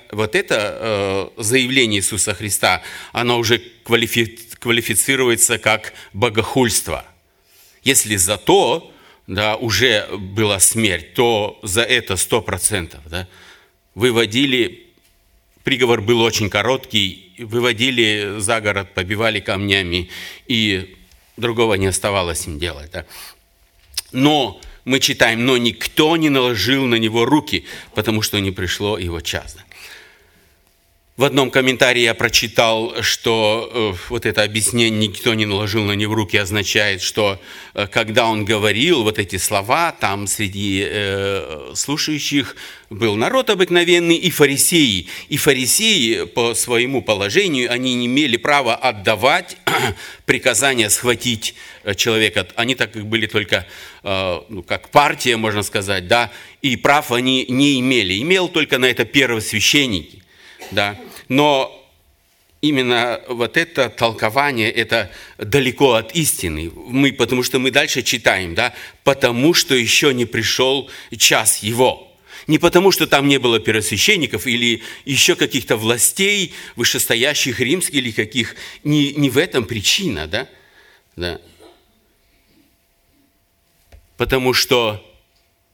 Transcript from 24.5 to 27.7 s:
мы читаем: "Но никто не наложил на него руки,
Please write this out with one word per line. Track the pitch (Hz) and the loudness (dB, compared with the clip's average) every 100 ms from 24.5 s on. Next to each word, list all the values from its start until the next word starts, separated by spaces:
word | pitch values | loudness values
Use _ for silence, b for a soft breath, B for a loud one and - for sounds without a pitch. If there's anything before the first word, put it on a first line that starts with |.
| 92 B B | -6 B B
мы | - 131 | -2 0
читаем: | 147 160 120 113 | 0 2 2 2
"Но | 123 123 | 2 2
никто | 120 95 - - 156 165 | 2 -2 -4 0 2 4
не | 156 | 2
наложил | 135 123 110 107 135 131 | 2 2 0 0 0 2
на | |
него | 113 110 117 | 2 2 2
руки, | 117 151 - 92 B | 2 2 2 -4 B